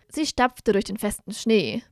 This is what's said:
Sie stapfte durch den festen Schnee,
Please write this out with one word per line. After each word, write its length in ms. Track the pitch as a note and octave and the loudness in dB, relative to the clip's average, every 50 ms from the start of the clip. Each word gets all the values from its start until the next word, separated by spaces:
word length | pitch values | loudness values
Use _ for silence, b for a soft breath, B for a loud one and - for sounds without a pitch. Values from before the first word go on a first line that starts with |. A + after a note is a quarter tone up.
| _ _ | _ _
Sie 160 | - D4+ D#4 | -6 -4 -4
stapfte 460 | - - - B3 B3+ - - - A#3 | -2 0 0 0 0 0 -2 0 2
durch 140 | G3 G3 - | 2 2 0
den 120 | - G3 | -2 -6
festen 360 | - - G#3 - - - - G#3 | -6 -4 -6 -6 -6 -12 -14 -10
Schnee, 500 | - - A3+ A3+ G#3 D#3 A2 - A#3 - _ | -4 0 4 4 4 4 2 -4 -6 -8 _